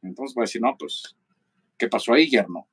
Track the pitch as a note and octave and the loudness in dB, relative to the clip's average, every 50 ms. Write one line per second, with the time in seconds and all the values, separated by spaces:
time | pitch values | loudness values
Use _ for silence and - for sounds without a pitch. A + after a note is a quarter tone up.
0 | - F#2 F#2+ A#2+ C3 C3+ B2+ B2 A#2 G2+ - A#2 A2+ C3 C#3 _ - - - - | -10 -12 -10 -10 -10 -8 -2 -2 -2 -2 -2 0 0 0 0 _ -10 -10 -10 -10
1 | - - _ _ _ _ _ _ _ _ _ _ _ _ _ _ A#2+ A#2 - A2 | -12 -16 _ _ _ _ _ _ _ _ _ _ _ _ _ _ -2 -2 -2 -2
2 | - - A#2+ D3+ D#3+ D3+ B2+ A2+ G2 F2+ F2 F2 - _ | 0 4 4 4 6 6 4 2 2 2 -6 -12 -12 _